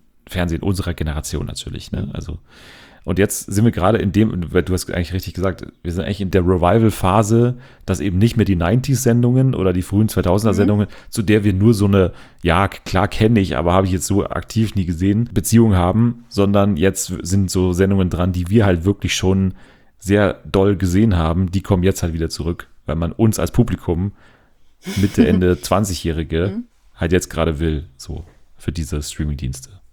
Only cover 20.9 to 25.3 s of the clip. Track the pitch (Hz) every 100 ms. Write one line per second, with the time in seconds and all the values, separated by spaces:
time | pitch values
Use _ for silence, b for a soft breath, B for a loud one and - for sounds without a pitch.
20.9 | 92 113 87 80 85 90 95 - 95 95
21.9 | - 85 82 80 - 82 85 - - -
22.9 | 80 85 - 110 - 85 - 113 90 -
23.9 | 85 98 b b b b b - _ -
24.9 | 98 - - -